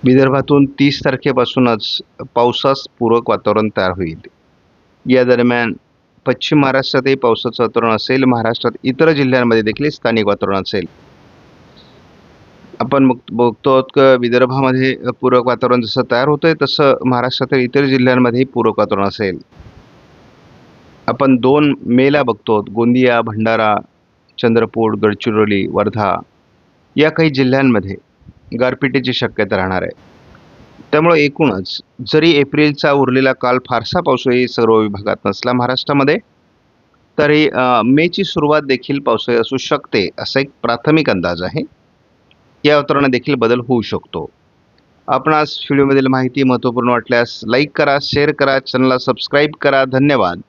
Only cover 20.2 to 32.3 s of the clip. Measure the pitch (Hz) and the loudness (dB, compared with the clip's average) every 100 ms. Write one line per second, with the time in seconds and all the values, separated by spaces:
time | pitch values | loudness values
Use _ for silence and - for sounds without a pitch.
20.2 | - _ - - - - - - - - | -20 _ -20 -20 -20 -20 -20 -12 -8 0
21.2 | 139 127 123 143 147 139 - 123 135 147 | 2 4 4 2 2 -2 0 2 2 2
22.2 | 131 107 - 107 101 104 117 123 127 117 | 0 -4 0 -2 -2 -2 0 2 2 2
23.2 | 113 107 113 113 110 104 - _ _ _ | -2 -2 -2 0 0 0 -4 _ _ _
24.2 | _ - 120 113 113 113 110 107 107 104 | _ -4 0 2 0 0 -2 0 -2 -2
25.2 | - 107 104 101 95 90 104 113 101 87 | -2 0 0 0 -2 -2 -2 -2 -2 -2
26.2 | - _ _ _ _ _ _ - 151 151 | -8 _ _ _ _ _ _ 0 0 2
27.2 | 160 131 131 135 135 113 95 98 _ _ | 0 2 0 2 2 0 -2 -8 _ _
28.2 | - - - 117 127 127 139 123 127 120 | -20 -20 -12 -4 -4 -2 -4 -4 -8 -4
29.2 | 117 - 101 101 92 92 - - - _ | -6 -4 -2 -2 -2 -4 -6 -12 -20 _
30.2 | - - _ - - - - 151 165 165 | -20 -20 _ -20 -20 -20 -4 0 2 2
31.2 | 147 - 151 95 95 - - _ 127 156 | 0 0 0 0 -6 -12 -16 _ -2 2
32.2 | 165 | 4